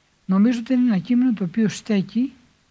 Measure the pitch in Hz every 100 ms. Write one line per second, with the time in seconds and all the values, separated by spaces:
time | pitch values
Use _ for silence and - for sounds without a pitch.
0 | _ _ - 190 226 240 226 254 247 185
1 | - 247 254 202 175 226 214 - - 202
2 | 165 226 269 - _ _ _